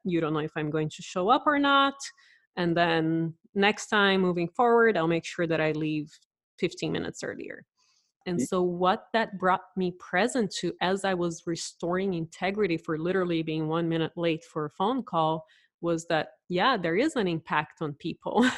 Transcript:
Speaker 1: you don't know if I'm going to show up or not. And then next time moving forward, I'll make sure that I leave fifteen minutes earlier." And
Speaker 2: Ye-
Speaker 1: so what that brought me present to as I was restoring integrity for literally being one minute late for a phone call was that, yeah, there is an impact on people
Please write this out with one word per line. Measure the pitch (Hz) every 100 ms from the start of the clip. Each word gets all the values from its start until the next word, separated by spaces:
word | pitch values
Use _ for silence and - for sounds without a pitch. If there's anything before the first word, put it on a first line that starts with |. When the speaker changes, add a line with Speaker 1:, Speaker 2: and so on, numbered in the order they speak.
Speaker 1:
you | 196 170
don't | 160
know | 156
if | 156 -
I'm | 151
going | 156 156
to | -
show | - 190 185
up | 254 -
or | 285
not. | 285 277 277 277 - - _ _ _ -
And | 175 165
then | 170 165 160 165 165 160 _
next | 202 196 214 -
time | 214 202 190
moving | 185 175 170
forward, | - 240 233 226 196
I'll | 160
make | 165
sure | - - 170
that | 160
I | 156
leave | 151 156 156 151 - _ _ _ _
fifteen | 175 - 160
minutes | 165 165 -
earlier." | - - - - - _ _ _ _ _ -
And | 175
Speaker 2:
Ye- | 262
Speaker 1:
so | 185
what | 180 175 180 220 -
that | 226 226 190
brought | 185 185 - -
me | 185
present | 180 - 180 233 254 202 -
to | 175 -
as | 175 196
I | 196
was | 185 175 165 -
restoring | 170 - - 170 180 196
integrity | 175 165 - 185 196 202 160
for | - 156
literally | 170 185 180 165
being | 160 156 156
one | 160 170
minute | 165 160 -
late | 170 160
for | - 160 151
a |
phone | - 190 262
call | - 165 160 160 - _ _ _
was | 170 165 160
that, | 160 - - _
yeah, | 180 220 240
there | 170 175
is | 302 285
an | 190
impact | 165 - 160 156 -
on | 160
people | 143 165 - - - 247